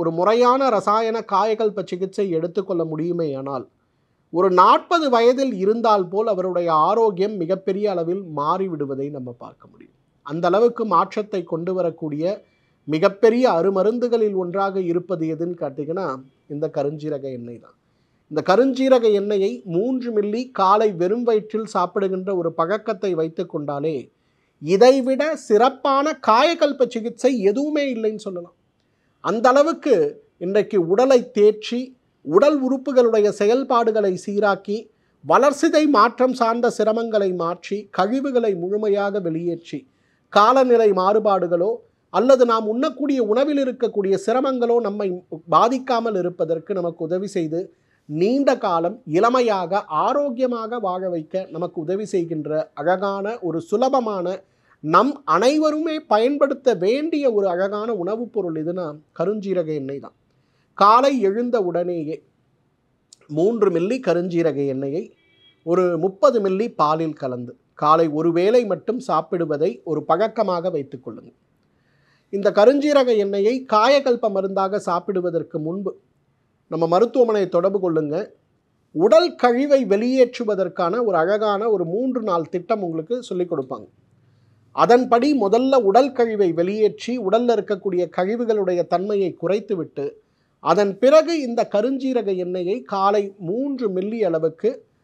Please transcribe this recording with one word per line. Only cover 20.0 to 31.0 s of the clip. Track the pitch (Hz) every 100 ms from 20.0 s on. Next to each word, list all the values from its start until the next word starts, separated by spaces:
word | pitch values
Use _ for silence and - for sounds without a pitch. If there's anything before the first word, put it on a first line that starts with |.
| 240
மில்லி | 214 208 214 254 -
காலை | 190 208 220 175
வெறும் | 175 226 240
வயிற்றில் | 220 214 214 220
சாப்பிடுகின்ற | 196 180 208 196 185 185 190
ஒரு | 165 160
பழக்கத்தை | 165 208 214 208 202 170
வைத்து | 165 160 175
கொண்டாலே | 165 147 143 156 147 - _ _ _ _ _
இதைவிட | 147 190 240 269 254 262 294 311 -
சிறப்பான | 208 247 269 285 269 285 311 -
காயகல்ப | 220 302 339 302 277 240
சிகிச்சை | 233 226 - 247 254 190
எதுவுமே | 214 294 302 277
இல்லைன்னு | 233 220 214 202
சொல்லலாம். | 175 175 _ _ _ _ _ _ _
அந்த | - 208 233
அளவுக்கு | 262 302 330 302 214 147 - _ _ 175
இன்றைக்கு | 196 202 208 165
உடலை | 196